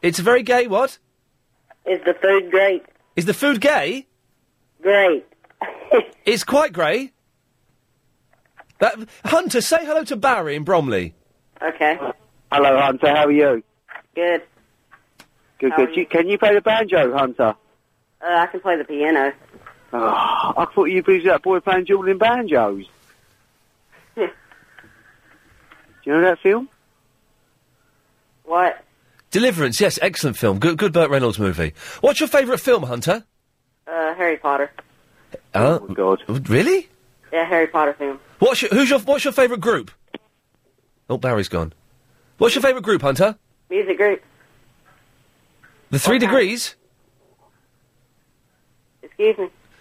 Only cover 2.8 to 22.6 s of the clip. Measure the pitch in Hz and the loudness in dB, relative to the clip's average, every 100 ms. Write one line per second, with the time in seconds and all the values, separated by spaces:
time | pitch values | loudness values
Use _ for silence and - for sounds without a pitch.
2.8 | - _ _ - 175 202 285 262 277 294 | -8 _ _ -6 -4 -2 0 2 2 0
3.8 | 147 240 - _ _ _ _ _ _ _ | -2 -8 -12 _ _ _ _ _ _ _
4.8 | 165 202 190 147 - _ _ _ - - | 2 4 4 0 -6 _ _ _ -14 -14
5.8 | - 247 - - - 220 - 277 302 170 | 0 0 0 -8 -2 -2 0 0 0 0
6.8 | 156 202 269 _ _ _ _ _ _ _ | -2 0 -4 _ _ _ _ _ _ _
7.8 | _ _ _ _ _ _ _ _ - _ | _ _ _ _ _ _ _ _ -20 _
8.8 | 220 226 220 - 214 320 359 247 - 330 | -2 -2 -14 -14 -2 0 0 -2 0 -2
9.8 | 311 311 294 254 269 240 160 143 151 180 | 0 -4 -4 -2 0 0 -2 -6 0 0
10.8 | 139 104 87 - _ _ _ _ 160 - | 2 -2 -4 -12 _ _ _ _ -8 -2
11.8 | 151 170 180 - _ _ _ 143 139 135 | 0 0 -6 -12 _ _ _ 2 4 4
12.8 | 139 135 151 147 147 147 143 117 - _ | 2 2 2 4 4 4 4 2 -4 _
13.8 | _ - _ - 175 170 170 _ _ _ | _ -20 _ -4 -2 -2 -6 _ _ _
14.8 | _ - _ _ - _ _ _ 135 156 | _ -20 _ _ -20 _ _ _ -2 0
15.8 | 131 165 175 165 170 202 214 202 208 220 | 0 0 -2 0 0 2 2 2 2 -2
16.8 | 220 180 135 131 135 120 117 104 _ _ | 0 0 0 0 -2 0 -2 -2 _ _
17.8 | _ _ _ _ 165 175 170 185 190 170 | _ _ _ _ -2 0 0 -4 -4 -4
18.8 | 143 147 151 160 135 139 _ - - - | -4 -4 0 0 0 -4 _ -20 -20 -20
19.8 | _ 120 113 104 - - - - 170 - | _ -4 -2 -2 -2 -2 -4 -4 -4 0
20.8 | 165 185 170 190 175 160 - 185 180 185 | 0 0 2 2 2 0 0 -2 0 -2
21.8 | 180 196 185 190 220 240 220 143 | 0 0 0 0 2 0 0 0